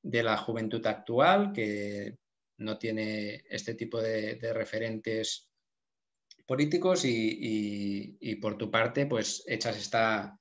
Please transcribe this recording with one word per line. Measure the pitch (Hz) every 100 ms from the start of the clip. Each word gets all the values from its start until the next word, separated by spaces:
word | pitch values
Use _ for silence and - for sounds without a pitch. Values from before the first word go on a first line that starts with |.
de | - 120
la | 113 107
juventud | - 113 110 113 107
actual, | 104 - 120 156 202 202
que | 202 107 104 101 101 104 123 _ _ _ _
no | 107 107
tiene | 113 110 107 107 104 110 _
este | 110 -
tipo | 107 110 117
de, | 113 110 107 113
de | 113
referentes | 113 110 110 113 110 113 110 110 - _ _ _ _ _ _ _ _ _ - -
políticos | 131 147 170 185 185 135
y, |
y, | 113 110 107 113 107 104 104 101 101 101 -
y | 117 104
por | 107 101
tu | 107
parte, | 113 113 139 143
pues, | 120 104 - -
echas | 113 117 104
esta | 98 113 113 107 98 -